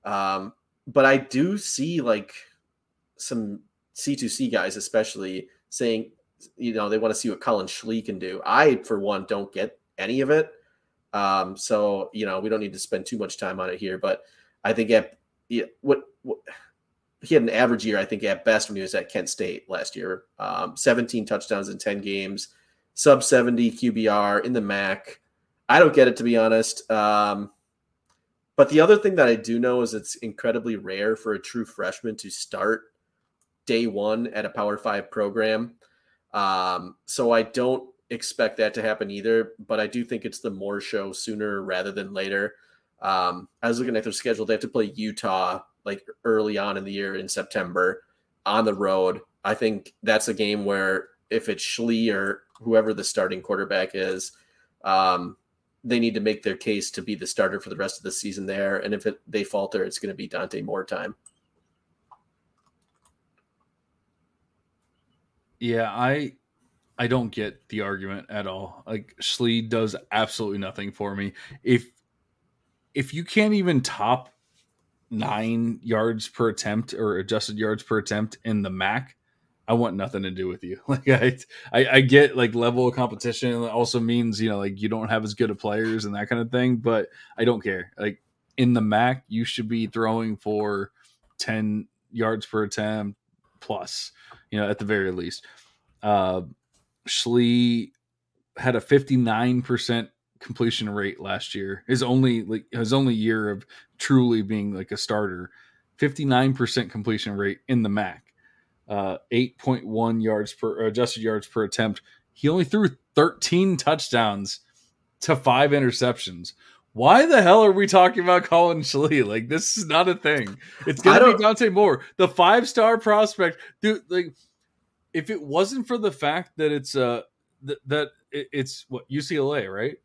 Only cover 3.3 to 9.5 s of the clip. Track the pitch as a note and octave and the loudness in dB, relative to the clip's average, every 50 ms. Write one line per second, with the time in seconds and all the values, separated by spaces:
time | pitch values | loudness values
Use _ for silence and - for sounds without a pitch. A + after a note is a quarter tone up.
3.3 | C3 A#2 A2 G2+ G2+ - _ _ _ _ _ _ _ - - C#3+ C#3+ - C3+ A2+ | -6 -6 -6 -6 -10 -12 _ _ _ _ _ _ _ -10 -6 -6 -4 -4 -4 -6
4.3 | - - C3+ A#2+ A#2 G#2 F2+ F#2+ F#2+ G#2+ - - - A2+ A2 - - G2 G2 F#2+ | -4 -4 -4 -2 0 -2 -2 -2 -6 -8 -12 -2 -2 -2 -2 -2 -6 -10 -10 -8
5.3 | F#2 F#2 F#2 _ _ _ _ _ - - B2+ A#2 A2+ A2 A2+ - _ _ _ _ | -8 -10 -12 _ _ _ _ _ -8 -4 -2 -2 -2 -4 -6 -10 _ _ _ _
6.3 | _ _ - _ _ _ B2+ A#2+ A2 A2 G#2 G2+ G#2+ A2 A2 A2 A2 - - A#2 | _ _ -20 _ _ _ -8 -6 -4 -4 -2 -2 -2 0 0 0 -2 -2 -4 -6
7.3 | G2 - - C3 A2+ G2+ F#2+ - - - - A2+ A2+ A2+ G#2+ - G#2 F#2 F#2 F#2 | -6 -4 -2 -2 -2 -2 -2 -6 -10 -12 -8 -6 -6 -6 -6 -8 -10 -8 -8 -10
8.3 | F#2 G2 - - G#2+ B2+ D3+ D3+ B2+ B2 - - A#2 G2+ G2 G#2 G2+ F#2+ F#2+ - | -10 -8 -4 0 2 4 6 6 4 2 -2 -4 -4 -4 -2 -2 -4 -4 -4 -4
9.3 | G#2+ G2+ G2+ - | -6 -6 -6 -8